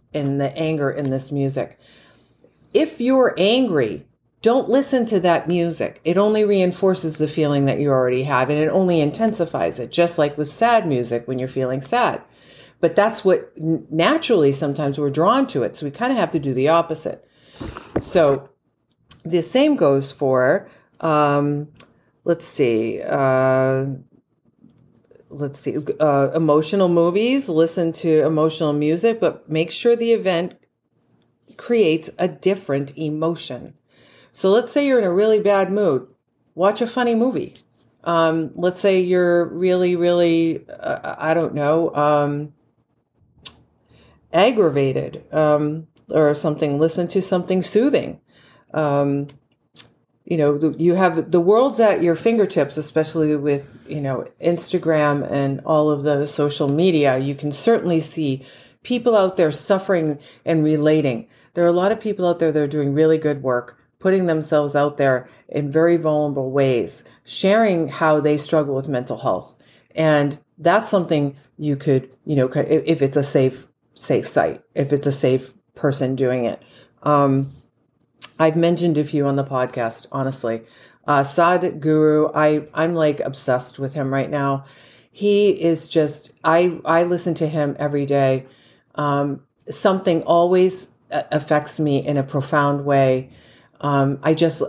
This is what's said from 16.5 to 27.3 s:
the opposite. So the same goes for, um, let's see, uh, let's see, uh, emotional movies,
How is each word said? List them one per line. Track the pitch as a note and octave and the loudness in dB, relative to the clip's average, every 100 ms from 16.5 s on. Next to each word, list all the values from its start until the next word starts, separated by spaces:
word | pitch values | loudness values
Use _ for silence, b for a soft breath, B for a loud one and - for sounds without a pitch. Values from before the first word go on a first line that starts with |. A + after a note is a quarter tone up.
the | B2+ C#3 | 0 2
opposite. | E3 E3 D#3 - - B B B B B B B - | 2 0 -6 -8 -10 B B B B B B B -8
So | - F#3 D3+ C3+ - _ _ _ _ _ _ - E3+ | -2 2 4 2 -4 _ _ _ _ _ _ -16 -4
the | E3+ | -2
same | E3 B3+ D4+ C#4+ | 0 2 2 4
goes | D3+ C#3 C#3 | 2 2 -2
for, | - C3+ C3 B2+ F#3 B B B _ | -4 0 2 2 0 B B B _
um, | E3 D3+ D3 C#3+ C#3+ D3 D3+ - b b b _ | 0 2 2 2 0 -4 -8 -16 b b b _
let's | - - - | -4 -4 -4
see, | - C3 A2+ A2+ - | -2 0 0 -2 -6
uh, | - D3 C3+ C3 C3 C3 C3 C3 C3+ C3 - _ _ _ _ _ _ _ _ _ _ _ _ | -4 -2 0 2 2 2 2 0 -4 -8 -14 _ _ _ _ _ _ _ _ _ _ _ _
let's | C#3+ C#3+ C#3 | -10 -10 -8
see, | - D#3 C#3+ - | -8 -6 -6 -2
uh, | D#3 C#3+ C#3 | 2 2 2
emotional | D#3+ D#3+ D3 D#3 G3 F#3 | 0 2 2 2 2 2
movies, | E3+ E3+ F#3 A#3 | 4 2 2 2